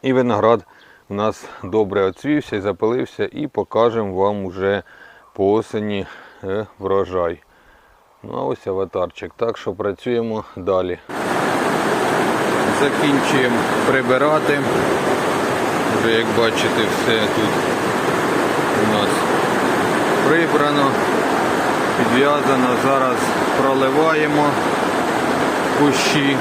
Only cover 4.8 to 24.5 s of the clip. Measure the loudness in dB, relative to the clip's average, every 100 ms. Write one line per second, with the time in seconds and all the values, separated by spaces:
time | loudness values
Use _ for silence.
4.8 | -4 -20 -20 -20 -20 -2 2 2 0 -6
5.8 | -4 -4 -6 -12 -20 -14 -6 -6 -6 -8
6.8 | 0 0 0 -2 -2 -4 _ _ _ -20
7.8 | _ _ _ _ -12 -6 -6 -6 -4 -4
8.8 | -4 -4 -4 -6 -14 -6 -6 -4 -8 -4
9.8 | -4 -4 -2 -2 -2 -6 -8 -8 -2 0
10.8 | 0 -6 -8 -8 -4 -2 -2 -2 -2 -2
11.8 | -2 -2 -2 -2 0 -2 -2 0 0 0
12.8 | 0 0 0 2 2 2 2 0 0 0
13.8 | 2 2 2 2 4 2 2 0 0 0
14.8 | 0 0 0 -2 -2 -2 -2 -2 -2 -2
15.8 | 0 0 2 2 2 2 2 2 0 0
16.8 | 0 0 0 2 2 0 0 0 -2 -2
17.8 | -2 -2 -2 -2 -2 0 0 0 0 0
18.8 | 2 2 0 0 0 0 0 0 0 0
19.8 | 0 0 0 0 2 2 2 2 2 2
20.8 | 2 0 0 0 0 0 0 0 -2 -2
21.8 | -2 0 2 4 4 2 2 2 2 2
22.8 | 2 2 2 0 -2 -2 0 0 2 2
23.8 | 2 4 2 2 2 2 2